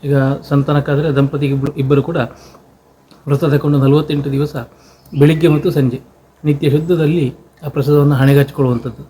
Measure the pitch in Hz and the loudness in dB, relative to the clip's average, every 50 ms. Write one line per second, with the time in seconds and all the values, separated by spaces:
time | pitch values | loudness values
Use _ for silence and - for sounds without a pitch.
0 | - 143 143 139 135 135 139 - - - 147 143 139 143 147 147 135 - 143 139 | -2 0 0 2 2 0 -2 -4 -4 -2 0 0 0 2 0 -2 0 0 -2 -2
1 | 151 165 139 139 139 135 - 143 143 139 139 135 135 143 143 - 135 131 147 139 | -2 0 0 0 0 0 -2 -4 -4 -2 -2 -2 -4 -6 -4 -4 0 2 2 0
2 | 131 160 170 165 120 113 - - - - - - _ _ _ _ _ _ _ _ | 0 -2 -4 -6 -6 -6 -8 -18 -20 -20 -20 -20 _ _ _ _ _ _ _ _
3 | _ _ - _ _ 139 143 131 165 151 139 143 143 147 147 139 131 135 139 151 | _ _ -20 _ _ -4 -2 0 0 0 0 0 0 0 0 2 2 4 2 2
4 | 151 151 151 143 135 139 135 135 147 147 - 131 117 - - _ _ _ _ _ | 2 0 -4 -4 -4 -4 -4 -4 -4 -4 -6 -10 -12 -12 -18 _ _ _ _ _
5 | _ - - 143 143 156 160 156 170 165 151 147 - 185 147 151 139 127 117 127 | _ -12 0 4 4 4 4 4 2 2 2 2 0 -2 0 0 0 0 -2 -4
6 | - - _ _ _ _ _ _ - 151 147 143 160 147 131 151 156 165 180 165 | -12 -16 _ _ _ _ _ _ -4 -4 -2 0 0 0 0 0 0 0 -2 0
7 | 160 147 165 175 143 123 127 - - _ _ _ 165 143 - 147 135 147 147 147 | 0 0 0 0 -2 -4 -6 -10 -20 _ _ _ -14 -8 -4 -4 0 2 2 2
8 | 143 147 147 123 135 139 139 143 139 139 - - 139 127 123 117 - 127 113 - | 4 2 2 4 4 4 6 4 4 2 0 -2 -2 0 0 -2 -6 -10 -14 -14
9 | 143 - | -20 -20